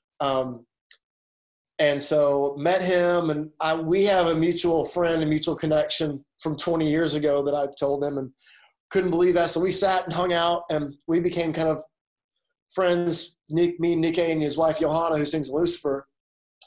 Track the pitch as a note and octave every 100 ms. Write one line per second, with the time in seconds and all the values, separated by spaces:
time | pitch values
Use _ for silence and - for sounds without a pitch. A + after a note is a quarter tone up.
0 | _ - C#3 C3+ B2+ A#2+ - _ - -
1 | _ _ _ _ _ _ _ - D3+ C#3+
2 | - D3+ C#3+ C#3+ C#3+ C#3+ D#3 F#3 F3+ F3+
3 | F3 F3 E3 D3 D#3 - D#3+ D#3+ D#3+ F#3+
4 | G3+ F#3+ E3+ D#3+ E3 E3+ F3 E3 - F3
5 | E3+ E3 D3+ D#3 E3+ D#3+ D#3 D3+ D3+ -
6 | D#3 C#3 - - D#3+ D3 - E3 D#3 D3+
7 | E3 D3+ D3 C#3+ C#3+ D3 C#3+ - C#3 C#3
8 | C#3+ C#3 C3 _ - - - _ - F#3+
9 | F3+ E3 F3+ F3 E3+ D#3+ F#3 F3 G3 F#3
10 | F3+ D#3+ F3+ E3+ E3+ E3+ - D#3 C#3+ -
11 | - E3 F3 F3 E3 D#3 D#3+ D#3 - _
12 | _ _ _ _ _ _ _ - F3+ F3
13 | E3+ D#3 - - - D#3+ E3+ F3 E3+ E3+
14 | E3 E3+ E3 D#3+ D3 D3 D#3+ D#3 D#3 D#3+
15 | E3 D#3 D3 D#3+ C3 C#3+ E3+ - D3 C3+
16 | - _ _ _ _ -